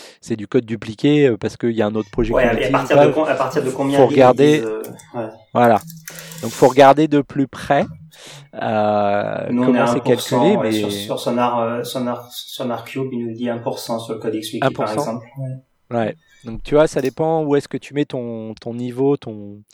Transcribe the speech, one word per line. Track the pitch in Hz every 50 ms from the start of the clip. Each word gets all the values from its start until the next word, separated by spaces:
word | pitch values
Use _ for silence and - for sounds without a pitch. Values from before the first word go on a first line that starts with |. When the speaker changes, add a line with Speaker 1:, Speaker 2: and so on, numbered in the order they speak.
| - - - _
Speaker 1:
c'est | - - 117
du | 110 101 -
code | - 127 117
dupliqué, | 107 117 104 - 117 107 - - 143 147 147 143 131
euh, | 110
parce | 98 - 107 -
qu'il | - - 117
y | 113 110 107
a |
un | 104 110
autre | 110 107 -
projet | - 131 117 110 120
Speaker 2:
Ouais, | 127 127
Speaker 1:
qui | 117
Speaker 2:
et |
à | 113
Speaker 1:
l'utilise, | 107 - 127 139
Speaker 2:
partir | 135 131 - 151
de | 143 143
Speaker 1:
bref. | - -
Speaker 2:
com-, | 156 156 151
à | 131
partir | - 131 123 - 151 135
de | 127
combien | 127 - 135 139 143 139
Speaker 1:
Faut | 131
Speaker 2:
de | 117
lignes | 143
Speaker 1:
regarder. | 131 131 123 123 120 143 151 151
Speaker 2:
ils | 151 113
disent, | 110 107 - - - - - - - -
euh, | 123
ouais. | 110 110 - - _ _ -
Speaker 1:
Voilà. | 120 120 117 110 98 - - - - - - - - - - - - -
Donc, | 113
faut | - - 147
regarder | 127 123 139 139 135 135 147 156
de | 151 147 147
plus | 135 - - 143 135
près, | - - - - - 143 143 202 - - - - - - - - - - - - _ -
euh, | - - 117 110 107 107 107 104 104 104 101 101 104 101 - - - - -
Speaker 2:
Nous, | 120 120 127
on |
est |
Speaker 1:
comment | 127 123 120 120
Speaker 2:
à |
Speaker 1:
c'est | 120 123 139
Speaker 2:
un |
pour | - - 123 120
cent, | - - 135 127
Speaker 1:
calculé, | 123 175 214
Speaker 2:
ouais, | 165 113 110
Speaker 1:
mais | 110
Speaker 2:
sur, | 107 104 104 101
sur | 101 101 110 127 123
Sonar, | - 127 120 123 123 123 120 120
euh, | 117 113 117 120 120
Sonar, | - - 131 123 123 123 - - - -
Sonar | - - - - - 131 123 117 110 -
Cube, | - - 135 135 127 123
il | 120 120
nous | 117 110
dit | 113 123 120
un | 113 117
pour | - - 107 -
cent | - - 117 113
sur | - - 113
le | 107
code | - 113 110
X | 110 107 - -
wiki, | 113
par | 131 131
Speaker 1:
un | -
pour | - 131 131
cent | -
Speaker 2:
exemple. | 143 143 120 113 120 - - - 139 135 131 131 131 - _ _ _ _ _
Ouais. | 120
Speaker 1:
Ouais. | 117 113 107 - - _ _ _ _ -
Donc, | 120 113 104 -
tu | - 147
vois, | 147 156 156
ça | - 156
dépend | 131 131 - - 160 160 165 160 156
où | 143 143
est-ce | 143 - -
que | -
tu | 131 - - 135
mets | 143 143
ton, | - - 131 120 117 117 113 110 110 107 -
ton | - 120 117
niveau, | 120 123 123 120 123 135 139 143
ton, | - - 120 110 107 101 101 101 104 107 _